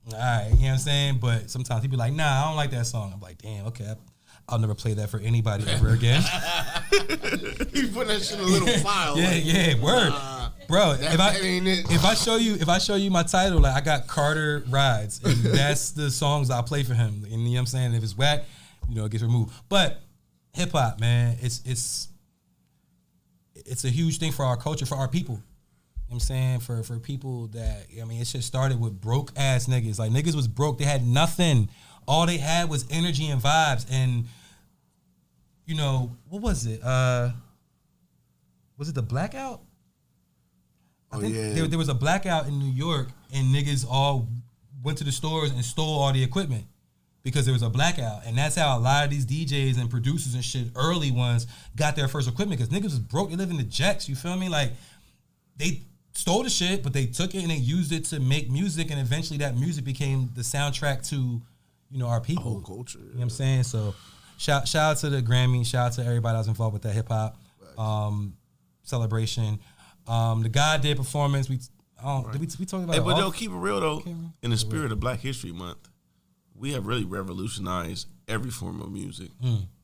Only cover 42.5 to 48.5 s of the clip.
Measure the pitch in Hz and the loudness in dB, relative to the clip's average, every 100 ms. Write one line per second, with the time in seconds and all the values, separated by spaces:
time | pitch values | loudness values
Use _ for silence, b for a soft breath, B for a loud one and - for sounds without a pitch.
42.5 | 143 139 127 156 156 131 - _ 135 131 | -2 -2 -2 -2 -2 -4 -10 _ -2 2
43.5 | 135 143 143 123 131 139 135 110 117 - | 2 2 0 0 0 2 0 -2 -6 -10
44.5 | _ _ 139 131 147 143 135 156 160 151 | _ _ -10 -6 -4 -4 -4 -2 0 0
45.5 | 127 120 - 156 151 139 135 127 196 190 | -2 -4 -2 -2 2 2 2 2 0 -2
46.5 | 117 - _ _ _ _ _ 131 147 131 | -4 -6 _ _ _ _ _ -4 0 2
47.5 | 127 117 113 160 170 117 104 110 117 151 | 2 2 2 2 2 -2 -6 -4 0 0